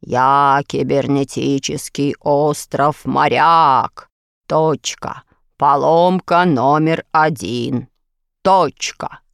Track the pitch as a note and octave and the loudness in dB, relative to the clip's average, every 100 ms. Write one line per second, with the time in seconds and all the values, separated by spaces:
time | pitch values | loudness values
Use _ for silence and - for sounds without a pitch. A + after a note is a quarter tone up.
0 | - A#2+ B2+ C#3 C#3+ C#3 C#3+ C#3 C3+ C#3 | -4 0 2 4 4 2 0 -4 -2 -2
1 | B2+ C#3 C#3 - C3+ C#3 - D3 - - | 0 -2 -2 -4 -2 -2 -4 -8 -10 -6
2 | C#3+ - - C#3+ D3+ D3 - C#3 C#3+ D3+ | -4 -4 -2 0 0 -2 -6 -2 -2 -2
3 | - C3 D3 A#2+ D3+ E3 D#3+ C3 - - | -4 -2 0 2 4 4 4 2 0 -8
4 | - _ _ _ _ D#3 D#3+ D#3 - - | -20 _ _ _ _ -2 0 -2 -6 -12
5 | - - - _ _ _ C#3+ C#3+ C#3 E3 | -12 -12 -18 _ _ _ 0 2 2 2
6 | F3+ F#3 - F3 F3+ C#3 B2+ D3+ D#3 E3 | 2 0 0 0 2 2 2 2 0 -2
7 | - D#3+ D#3 D3+ F#2 A#2+ A#2+ B2+ - _ | -2 0 0 -2 -6 -6 -4 -6 -8 _
8 | _ _ _ _ - F#3+ D#3+ - - - | _ _ _ _ 0 2 0 -4 -12 -10
9 | - - _ | -12 -14 _